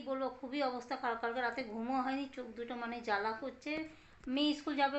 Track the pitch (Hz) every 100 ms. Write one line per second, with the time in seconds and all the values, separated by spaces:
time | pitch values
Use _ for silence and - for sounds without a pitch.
0 | 247 262 254 254 254 285 262 247 - 262
1 | 247 226 233 247 240 254 226 220 233 269
2 | 262 269 277 262 233 220 240 240 233 240
3 | 233 202 220 226 262 254 294 311 311 -
4 | - - 262 269 302 294 320 285 277